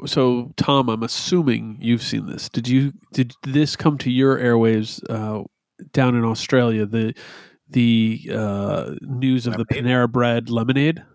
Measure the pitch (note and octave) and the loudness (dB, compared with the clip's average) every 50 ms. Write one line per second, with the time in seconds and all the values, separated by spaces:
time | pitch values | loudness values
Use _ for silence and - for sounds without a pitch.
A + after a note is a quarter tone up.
0 | - C#3 - D3+ C3 B2+ B2 B2 A#2+ C#3 - - - - C#3+ C#3 C3 A#2+ A2 A2 | -6 -4 0 2 2 2 2 0 -2 -6 -4 -2 0 2 4 2 2 2 0 -2
1 | A2+ A#2 - - - - F#3 F3+ E3 C#3 A2+ A2+ A2+ A2+ G#2+ G#2+ - A#2 A#2+ A#2 | -2 -6 -6 -6 -4 0 0 2 2 2 0 -2 -4 -8 -10 -6 -2 0 0 0
2 | - - A2+ A2 G#2 - - - - - - - A2+ A#2+ B2+ C3 C#3 C#3 - - | -2 -4 -6 -6 -6 -8 -10 -12 -12 -8 -6 -6 -2 2 2 2 2 0 -4 -8
3 | _ _ - B2 C3 A#2+ - _ - C#3 C3 D3 D3+ C#3+ - - - E3 D3 C#3 | _ _ -2 -2 -2 -2 -4 _ -8 -2 0 0 0 0 -2 0 0 0 0 0
4 | - B2+ B2 B2+ C3+ C3+ C3+ B2+ B2 A#2+ A#2+ A#2 A2+ A2+ A2+ A2 G#2+ G#2+ - - | -2 -2 0 2 4 4 2 2 2 2 4 4 4 4 2 2 0 -4 -8 -14
5 | - - A#2 G#2+ G#2+ G#2+ G#2+ G#2+ - - _ _ _ _ _ - - - - C#3+ | -10 -8 -8 -6 -6 -6 -6 -8 -10 -12 _ _ _ _ _ -20 -14 -6 0 2
6 | C3 B2+ B2 A#2+ A2+ A2+ A2+ A2 - - - B2+ B2 A#2 A2+ A2 G#2+ G2+ G#2+ A2+ | 2 2 2 2 0 0 -2 -4 -4 0 2 2 4 2 2 0 -2 -2 -2 -2
7 | A2 A2 - - - - - - - - _ _ _ _ - B2+ A#2+ A#2 A#2 A2+ | -2 -2 -4 -8 -14 -20 -20 -20 -20 -20 _ _ _ _ 0 2 4 6 6 4
8 | A2 A2 A2+ A#2 - - G#2 A2 A2 G#2 G2+ G2+ G2+ G2+ G2+ - - - - - | 4 2 0 -4 -6 -6 -6 -4 -2 -2 -2 -2 -2 -2 -4 -4 -4 -6 -10 -12
9 | - D3 C3+ B2 C3 C3 B2+ B2+ A#2 A#2+ A2+ A2 A#2 - - - B2+ A#2+ B2+ B2+ | -10 -8 -6 -2 0 0 0 0 0 -2 -4 -4 -2 -2 -2 -2 0 2 2 4
10 | A#2+ A#2 A#2 B2 A#2+ A#2+ A#2 A#2 A2+ A#2+ A#2 A2+ A2+ A#2+ C3 C#3 C#3+ D#3 E3 E3+ | 2 2 2 2 2 2 2 0 -2 -2 -2 -2 0 2 2 2 2 0 0 -2
11 | - _ _ | -8 _ _